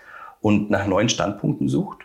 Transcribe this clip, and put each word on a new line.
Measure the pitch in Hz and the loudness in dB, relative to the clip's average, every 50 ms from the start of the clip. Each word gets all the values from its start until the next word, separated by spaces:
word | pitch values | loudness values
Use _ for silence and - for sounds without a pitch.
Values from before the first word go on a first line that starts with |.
| - - - - - - - _ | -20 -20 -20 -20 -20 -20 -10 _
und | - 107 104 104 104 - | 2 2 4 4 2 2
nach | 104 95 98 | 0 0 0
neuen | 101 92 95 110 120 | 2 2 2 2 2
Standpunkten | - - 85 92 104 - - 101 - - 143 135 | 0 0 -2 -2 -2 -2 -2 -2 -2 0 -2 0
sucht? | 131 147 196 202 - - - | 0 -2 -2 -4 -8 -16 -20